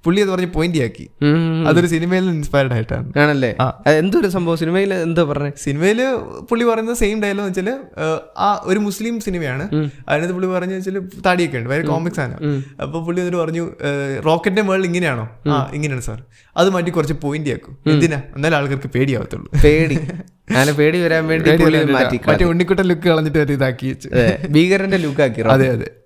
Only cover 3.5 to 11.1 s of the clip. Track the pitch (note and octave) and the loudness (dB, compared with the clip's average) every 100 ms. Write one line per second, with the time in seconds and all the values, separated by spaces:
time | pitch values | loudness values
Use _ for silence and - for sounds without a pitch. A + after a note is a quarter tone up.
3.5 | - B2+ - C3+ D#3 F#3 E4+ G3+ F3+ E3+ | 0 -2 0 2 4 4 2 0 0 -2
4.5 | E3 E3 F#3 G3 F#3 E3 E3+ D#3 C#3+ C#3+ | -2 0 0 0 -2 0 0 0 0 -4
5.5 | C#3 - C#3+ F3+ A3 C4 B3+ - A#1+ - | -6 -6 0 0 2 0 -2 -6 -14 -4
6.5 | A#3 A#3+ A3 A3 A#3 G3+ A3 G#3 G3 G3+ | 0 2 0 -2 -2 0 0 -2 -2 -4
7.5 | F#3 F#3+ C4+ - - D#3 D#3+ - - G3 | -4 -4 -6 -10 -6 -4 -4 -6 -2 0
8.5 | G3+ - G3+ G3+ F#3+ A3+ A#3 G#3 F3 D3 | 0 0 0 0 -4 -6 -6 -6 -4 -4
9.5 | C3 F#3+ D3+ D3 - - D3 F3 F3+ F#3 | -4 -4 -2 -4 -8 -4 -2 -2 -4 -2
10.5 | F#3 F3+ F#3+ F#3+ F#3+ F#3 | -2 -4 -6 -6 -8 -10